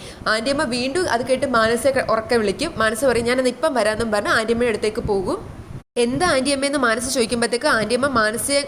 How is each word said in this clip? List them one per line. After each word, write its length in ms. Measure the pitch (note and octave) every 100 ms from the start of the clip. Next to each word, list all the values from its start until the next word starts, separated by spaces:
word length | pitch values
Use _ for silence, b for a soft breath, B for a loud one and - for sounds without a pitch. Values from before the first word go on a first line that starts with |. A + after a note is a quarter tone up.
| B B -
ആന്റിയമ്മ 340 | A3 A#3+ C#4+
വീണ്ടും 480 | D4+ A#3+ B3+ E4 F#4
അത് 160 | A#3 B3+
കേട്ട് 200 | B3+ C4+
മാനസയെ 460 | A#3 A3 A#3 C#4
ക-, 180 | C4 -
ഉറക്കെ 240 | A3 A3
വിളിക്കും. 380 | A#3+ G#3 G3 - -
മാനസ 280 | A3 A3
പറയും, 220 | C#4 A3+ A#3
"ഞാനെന്ന് 240 | B3+ B3+
ഇപ്പം 240 | - D#4+
വരാമെന്നും" 380 | B3+ G#3 G#3+ A#3
പറഞ്ഞ് 160 | G#3 D4+
ആന്റിയമ്മയുടെ 420 | C4+ A3 A#3 A#3+
അടുത്തേക്ക് 300 | G#3 G#3+ G#3+
പോകും. 580 | A3 G3 F#3 F4+ - - - - - -
"എന്താ 300 | A#3+ C4+ F4+
ആന്റിയമ്മേന്ന്?" 520 | D4 C4+ C#4 C#4 C#4+
മാനസ 360 | A#3+ A3+ B3
ചോദിക്കുമ്പോഴത്തേക്ക് 520 | C4 G3+ A#3 A#3 A#3+ D4+
ആന്റിയമ്മ 400 | A#3+ G#3+ A#3+ C#4+
മാനസയെ 540 | B3 G#3+ A3+ - C#4